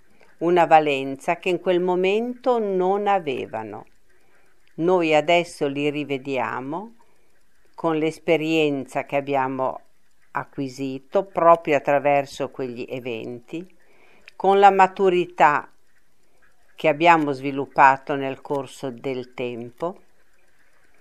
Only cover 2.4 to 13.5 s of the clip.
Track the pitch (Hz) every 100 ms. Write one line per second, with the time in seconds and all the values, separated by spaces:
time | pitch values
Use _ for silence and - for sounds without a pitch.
2.4 | 254 233 208 185 185 202 202 196 151 120
3.4 | 101 110 110 107 - - - - - -
4.4 | - - - - 170 185 160 151 151 175
5.4 | 165 - 147 139 147 147 135 135 139 131
6.4 | 113 120 131 165 226 - - - - -
7.4 | - - - - 165 156 160 - - 156
8.4 | 156 160 151 139 127 143 - 143 139 135
9.4 | 131 131 131 - - - - - - 139
10.4 | 131 - 135 127 135 135 - 196 196 -
11.4 | 170 165 165 139 - 143 143 143 139 -
12.4 | 131 - 131 120 123 127 123 113 120 120
13.4 | -